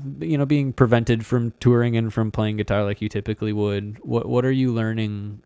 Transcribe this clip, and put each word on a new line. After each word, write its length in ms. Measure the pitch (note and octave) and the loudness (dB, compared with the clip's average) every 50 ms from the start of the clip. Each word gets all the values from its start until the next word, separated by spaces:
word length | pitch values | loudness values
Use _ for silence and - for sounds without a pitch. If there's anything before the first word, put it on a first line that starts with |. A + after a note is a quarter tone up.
| C#3 C3+ C#3 C#3+ | -12 -12 -10 -8
you 180 | D#3+ E3 D#3 C#3 | -4 -2 0 0
know, 80 | C#3+ | 2
being 260 | C#3 D3 C#3+ C#3 C3+ A#2+ | 2 2 2 2 0 2
prevented 520 | - C3 A2+ A#2+ A#2 A#2 - A#2+ A2 A2 | 2 2 4 4 2 2 2 0 0 0
from 260 | - B2+ B2 A#2 A#2 - _ | 0 0 0 0 -2 -4 _
touring 380 | - B2 B2 A#2+ A#2+ A#2+ A#2 A2+ | 2 4 4 4 4 2 2 0
and 160 | A2+ A2 - | 0 0 0
from 180 | A#2 A2+ G#2+ | -2 -2 0
playing 260 | - A#2+ G#2+ G#2+ G#2+ G#2+ | 0 -2 -2 0 -2 -2
guitar 260 | G#2 - G2+ G#2 G#2 | -2 0 0 0 0
like 180 | G2+ G2+ - | 0 -2 -4
you 80 | G#2+ G#2+ | -4 -4
typically 420 | - G#2 G2+ - G#2+ - A2+ G#2+ G#2+ | -4 -4 -4 -4 -4 -4 -2 -2 0
would. 440 | G#2 G#2 G#2 G2+ G2+ G2+ G#2 G#2+ - - | 0 0 0 0 -2 -4 -6 -10 -12 -6
What, 240 | B2+ A#2+ A#2 - - | -4 -2 -2 0 0
what 180 | A#2+ B2 B2 | 0 2 2
are 60 | C3 | 2
you 200 | C3+ C3 C3 B2+ | 2 2 2 2
learning, 720 | A#2 A2+ A2 A2 A2+ A2+ A2 G#2 G#2 G2+ G2+ G#2 G2+ G#2+ - | 2 0 0 0 0 -2 -2 -2 -4 -6 -8 -8 -10 -12 -12